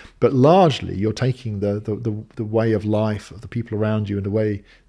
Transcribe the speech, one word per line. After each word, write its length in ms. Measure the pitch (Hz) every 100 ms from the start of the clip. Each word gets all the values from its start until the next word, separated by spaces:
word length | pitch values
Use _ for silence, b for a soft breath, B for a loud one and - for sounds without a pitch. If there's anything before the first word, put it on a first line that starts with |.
| B B
but 100 | 120
largely 640 | 131 139 185 175 120 87 90
you're 160 | 107
taking 480 | 104 123 - 113 101
the, 200 | 101 104
the, 140 | 104 104
the, 280 | 117 107 110 -
the 80 | 107
way 260 | 113 113
of 140 | 107 104
life 460 | 107 110 104 -
of 100 | -
the 80 | -
people 280 | 120 113 107
around 300 | 107 107 104
you 80 | 101
and 100 | 98
the 40 |
way, 340 | 107 107 101 b b